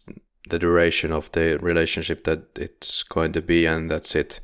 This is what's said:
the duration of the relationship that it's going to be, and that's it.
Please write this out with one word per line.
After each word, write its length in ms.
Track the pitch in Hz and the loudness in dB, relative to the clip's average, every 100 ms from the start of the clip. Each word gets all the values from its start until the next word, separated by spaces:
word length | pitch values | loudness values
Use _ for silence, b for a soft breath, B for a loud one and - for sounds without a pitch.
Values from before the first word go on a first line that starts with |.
| - - _ _ - | -16 -20 _ _ -6
the 100 | 82 | -2
duration 520 | 87 85 85 - 80 | 2 4 4 2 -2
of 200 | 78 - | -4 -2
the 260 | 85 82 76 | 0 0 0
relationship 640 | 87 82 80 85 80 80 | 0 2 0 -2 -4 -4
that 220 | 82 80 - | -2 -2 -4
it's 480 | - 80 - - - | -10 -10 -10 -8 -8
going 300 | - 82 80 | -4 -2 0
to 100 | 80 | 0
be, 240 | 82 85 82 | 2 4 4
and 240 | 80 80 | 2 -2
that's 240 | 78 - | -4 -2
it. 260 | 78 - - | -2 -2 -8